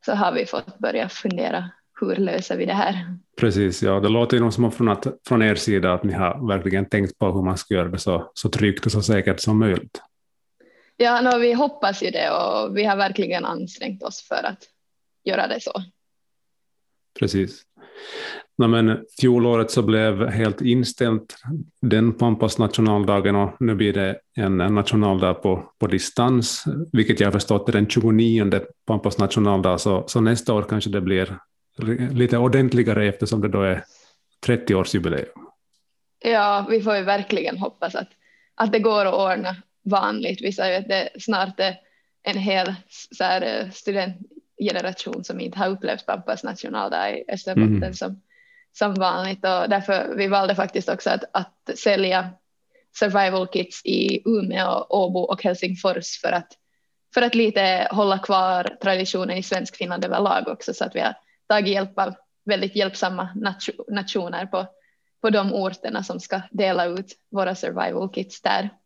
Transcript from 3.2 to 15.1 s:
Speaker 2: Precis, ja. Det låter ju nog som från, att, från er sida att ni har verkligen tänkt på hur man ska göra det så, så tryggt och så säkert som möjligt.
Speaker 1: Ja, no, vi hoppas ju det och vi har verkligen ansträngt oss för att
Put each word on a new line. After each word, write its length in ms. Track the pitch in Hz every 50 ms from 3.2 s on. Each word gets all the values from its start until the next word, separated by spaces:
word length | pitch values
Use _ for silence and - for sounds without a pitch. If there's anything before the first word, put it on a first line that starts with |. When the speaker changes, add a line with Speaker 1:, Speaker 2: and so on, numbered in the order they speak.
| _ _ _ -
Speaker 2:
Precis, 440 | - 117 98 98 101 95 87 - -
ja. 160 | 98 95 98
Det 100 | 101 104
låter 280 | 107 117 120 117 - 123
ju 60 | 117
nog 100 | 117 101
som 180 | 113 120 117
från, 180 | 113 - 120 110
att, 180 | 104 101 - 131 135 - _ -
från 140 | 127 117
er 140 | 110 107 104
sida 380 | 101 - - 107 98 87 92 90
att 100 | 90 -
ni 100 | 104 92
har 340 | 87 95 87 - - 135 113
verkligen 420 | 98 95 90 98 92 95 98 -
tänkt 280 | - 107 101 90 - _
på 140 | - 98
hur 100 | 92 98
man 160 | 92 92 92 90
ska 160 | - _ -
göra 140 | 92 87 87
det 120 | 87 92
så, 320 | - - 90 85 - - _
så 160 | - - 104
tryggt 360 | - - - 104 92 - -
och 60 | 113
så 100 | - 104
säkert 380 | 98 - 113 101 95 - - -
som 200 | - - 107 107
möjligt. 420 | 113 107 92 85 - - _ - - _ _ _ _ _ _ _ _ _ _ _ _ _ _ _ _ _ _ _
Speaker 1:
Ja, 240 | 240 240 240 240
no, 180 | 247 254 247 240
vi 140 | 240 240 240
hoppas 500 | 240 294 285 285 - - 196 196 - -
ju 60 | 190
det 200 | - 170 160 165
och 460 | - 175 180 196 185 214 - - 196 202
vi 60 | 208
har 140 | 214 196 196
verkligen 480 | 202 196 196 - 196 - 180 175 -
ansträngt 580 | - 170 170 185 175 - - - - 202 190 -
oss 180 | - - -
för 220 | - _ - - -
att 200 | - 190 - - _ _ _ _ _ _ _ _ _